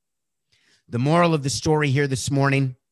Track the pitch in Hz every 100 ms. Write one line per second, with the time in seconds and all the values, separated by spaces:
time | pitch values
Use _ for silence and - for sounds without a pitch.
0 | _ _ _ _ _ _ _ _ _ 117
1 | 135 170 170 156 135 - 160 151 147 135
2 | 143 131 - 139 139 139 135 127 _